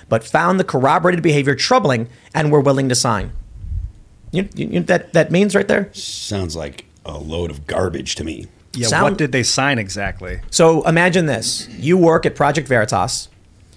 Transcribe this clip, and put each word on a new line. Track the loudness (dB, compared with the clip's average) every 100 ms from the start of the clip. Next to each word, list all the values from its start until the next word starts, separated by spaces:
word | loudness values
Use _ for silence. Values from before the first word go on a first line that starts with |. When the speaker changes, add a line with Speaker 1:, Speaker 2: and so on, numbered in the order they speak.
| -2
Speaker 1:
but | -2
found | 0 0 2 2
the |
corroborated | 0 2 2 4 2 2
behavior | 2 2 2
troubling | 0 2 2 4 0 -2 -12 -6
and | -2 2
were | 4
willing | 4 2 2
to | 0
sign." | 0 0 -4 -10 -12 -14 -8 -6 -8 -12 -20 -20 -8
You, | -6 -6 -6
you, | -4
you |
know | -4
what | 0
that, | -2 2
that | 0 2
means | 2 2 2
right | 2
there? | 0 -2
Speaker 2:
Sounds | -10 -12 -12 -8 -6 -6 -6
like | -10 -12 -20 _ -14
a | -12
load | -8 -6 -6
of | -8 -6
garbage | -2 -2 -4 -8 -8
to | -8
me. | -10 -14 _ _
Speaker 3:
Yeah, | -6 0
Speaker 1:
Sound | 2
Speaker 3:
what | 2 0
did | 0
they | 0
sign | 0 0 0 -2
exactly? | -4 -6 -8 -8 -10 -10 -4
Speaker 1:
So | 4 4 4
imagine | 2 2 4 2 0
this. | -2 -4 -8 -10 -6
You | 2 4
work | 6 4 0
at | 2
Project | 0 0 0
Veritas. | 2 2 0 -2 -4 -10 _ _ _ -20